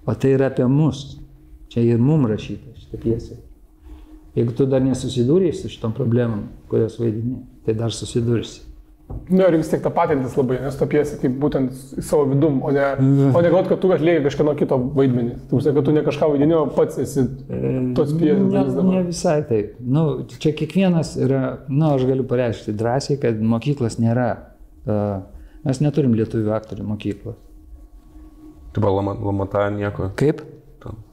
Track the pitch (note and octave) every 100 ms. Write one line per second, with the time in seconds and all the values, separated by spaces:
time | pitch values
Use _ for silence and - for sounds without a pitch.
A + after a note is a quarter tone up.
0 | - A2 C3+ C3+ C3+ C3 B2+ C#3 D#3 -
1 | - - - - - - - - A#2 A#2
2 | B2+ D#3 A#2+ G#2 - G2+ - - - -
3 | A2+ A2+ - - - - - _ - -
4 | - - - - A#2+ A#2 C3+ C3 C3 B2+
5 | B2+ A2+ A#2+ F3 F3+ - A2 - A2+ A2+
6 | B2 A#2 A#2+ G#2 - - - A#2 A2+ -
7 | A#2 G#2+ A#2 B2+ - - - A2 A#2 -
8 | G#2 B2 A#2 A#2 F#2 - - - - -
9 | - - - F#3 F#3 D#3+ D#3 D3 D3+ E3+
10 | E3+ C#3+ B2+ D3 B2+ B2+ C3+ C#3 C#3 D3
11 | D3 C#3 D3 B2+ C#3+ C#3+ C3 - - -
12 | - E3 C#3+ C#3 D#3 C3+ C3+ C#3 C#3 C3
13 | C3+ C#3 C#3 C3 E3+ F3 F#3 F3+ F#3 D#3+
14 | D#3+ E3 C#3 C#3 D3+ D3 - C#3 B2+ C#3+
15 | C#3 A#2+ A#2+ A#2 - C3 D#3 C#3 C3+ D3+
16 | D3 C#3+ D#3+ C#3+ D3 E3 C#3 - D#3+ D#3+
17 | B2+ C#3 B2 - - A#2+ C3 C3 B2+ B2
18 | D3 D#3+ D#3 C#3+ B2+ B2+ - - F#3 F#3
19 | F3 E3+ F3+ D3+ D3+ A2 G2+ - B2 C#3+
20 | D#3+ B2+ B2 - D#3 D3+ D3+ F#3 F#3+ E3+
21 | C#3+ B2+ B2+ C3+ C3 B2+ - C3+ D#3 C#3
22 | C3 C3 A#2+ B2 B2 G#2 - G#2 A2+ C3
23 | - C#3 A#2+ A2 A2 A#2 C#3+ C#3+ A#2 -
24 | A#2 A#2+ A#2+ G2 - - - - - G#2+
25 | G#2 G2 F#2 - - - C#3 C3 D3 D3+
26 | C3+ A2 G#2+ A#2 G#2+ A2 - G#2 G2+ G#2
27 | G#2 F#2+ G#2+ A2 - - - - - -
28 | - - - - - - - - G#2 F#2+
29 | G2 G2+ G2+ G2 F#2+ G2+ G2+ G#2 G2+ G2+
30 | F#2+ - D3 D#3+ - - - - A2+ G2+
31 | -